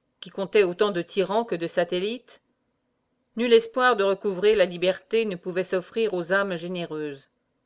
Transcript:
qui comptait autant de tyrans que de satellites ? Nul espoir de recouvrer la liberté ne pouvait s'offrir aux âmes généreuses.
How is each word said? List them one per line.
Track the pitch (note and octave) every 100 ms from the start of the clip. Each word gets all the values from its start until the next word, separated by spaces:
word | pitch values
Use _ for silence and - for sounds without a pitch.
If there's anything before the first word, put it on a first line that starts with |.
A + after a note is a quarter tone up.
| _ _
qui | F3
comptait | - F#3+ G#3+
autant | F#3 F3 G#3
de | F3
tyrans | E3+ G3 F3+ G#3+ A#3
que | F3
de | E3
satellites ? | - F3 F3+ G3+ B3 - - _ _ _ _ _ _ _ _ _ A3
Nul | A#3+
espoir | A3+ A3+ C4 B3 A3
de |
recouvrer | G3 G3 G#3 F3+ G#3 G#3+
la | F#3
liberté | F3 F3+ F#3 - A3+
ne | G#3+ F3+
pouvait | F#3 F3
s'offrir | F3+ F#3 F3 A3+ A3+
aux | F3+ E3
âmes | F#3+ G3+ E3+
généreuses. | F3 F3+ E3 D#3 D3+ C#3 - _ _ _